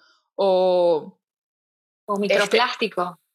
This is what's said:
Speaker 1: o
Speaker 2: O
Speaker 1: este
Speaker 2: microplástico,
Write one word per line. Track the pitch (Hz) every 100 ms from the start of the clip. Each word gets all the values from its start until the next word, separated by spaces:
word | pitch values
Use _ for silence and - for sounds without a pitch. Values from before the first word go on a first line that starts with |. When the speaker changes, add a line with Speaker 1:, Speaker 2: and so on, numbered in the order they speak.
| _ _ _
Speaker 1:
o | - 196 185 185 180 175 156 185 - _ _ _ _ _ _ _ _ -
Speaker 2:
O | 202
Speaker 1:
este | 202
Speaker 2:
microplástico, | 202 202 226 247 - 214 - 180 170 _